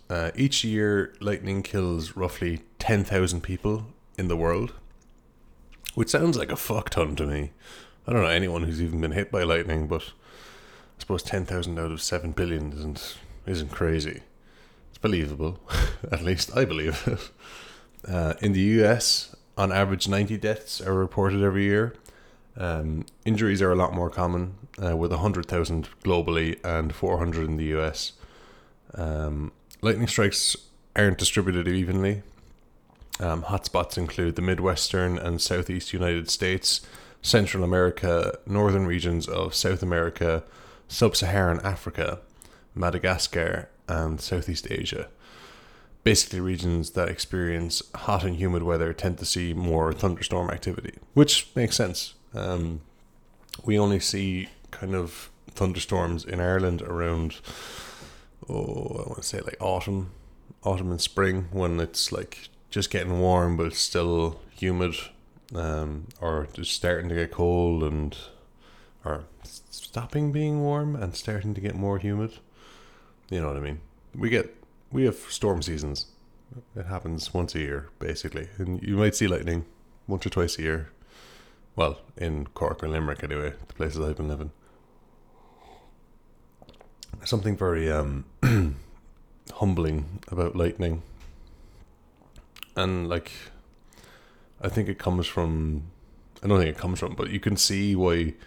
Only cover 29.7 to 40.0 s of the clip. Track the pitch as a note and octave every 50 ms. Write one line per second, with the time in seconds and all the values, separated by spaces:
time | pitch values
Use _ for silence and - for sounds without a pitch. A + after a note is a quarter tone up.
29.7 | - - - A2 G#2+ G#2+ A#2+ A2+ - - G#2 G2+ - - - - - - - -
30.7 | - - _ _ _ - G#2 G2 F2+ - F#2+ - - G#2+ F#2 F#2+ F2+ F2 E2+ F2+
31.7 | F2+ F#2+ F2+ F2+ F#2 F#2+ F#2+ G2 G#2 G2+ - - - - - - - - _ _
32.7 | _ - _ _ _ _ - - - - F#2 E2+ D#2+ E2 - - G2+ F#2 - -
33.7 | - F2+ E2+ - - F#2 F2 D#2 - - F2 E2 E2 - F2+ F#2 F#2 F2 F2+ F#2+
34.7 | F2 - - - - F#2 F2+ F2+ F2+ F2 - F2 E2+ E2 - - F#2 F2+ E2+ -
35.7 | F#2 F2+ - - - F2 F2+ F2 F2 E2+ E2 - - - F2 F#2 F#2+ F#2+ - -
36.7 | - - - - - - - - - - - - B2 A2+ G2 - - F#2+ F2+ F2
37.7 | F2+ F#2 F2+ F2+ F2 - - F2 E2+ E2+ - - - - - - G2 G#2 G#2 G2+
38.7 | F#2+ G2 F#2+ F2 F2 F2 E2+ F2 E2+ E2+ D#2+ - E2+ F2 F2 E2+ - - - F#2
39.7 | F#2+ F2+ F#2 F2+ F2 E2+